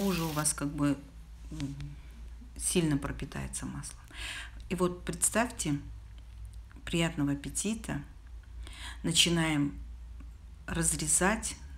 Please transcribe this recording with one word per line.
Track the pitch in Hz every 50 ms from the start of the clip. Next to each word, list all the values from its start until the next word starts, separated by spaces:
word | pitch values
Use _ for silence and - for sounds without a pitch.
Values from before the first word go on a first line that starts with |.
| 196
уже | 196 180 165 165
у | 160
вас | 147 151 151 147
как | - - 147 143
бы, | 156 147 143 143 139 143 - - - - - - - - - -
м, | 156 156 143 135 139 143 143 143 147 - - - - - - - - - - - - -
сильно | - - - 185 165 156 143 139
пропитается | - 135 139 117 135 - - 139 135 131 - - 135
маслом. | 131 131 139 139 - - - - - - - - - - - - - - - - -
И | 190
вот | 175 180 180 180 175 -
представьте, | - 170 170 - - - 214 240 247 - - - 160 143 143 - - - - - - - - - - - - - - - - - - - - -
приятного | - - 165 170 160 165 147 143 143
аппетита. | 143 139 - 139 143 - - 202 226 226 - - 143 143 147 - - - - - - - - - - - - - - - - - - - -
Начинаем | 165 165 - - 170 170 170 165 160 156 147 143 143 - - - - - - - - - - - - - - - - - - -
разрезать, | - - 165 165 156 160 143 156 151 - - 180 190 220 226 - - - - - - -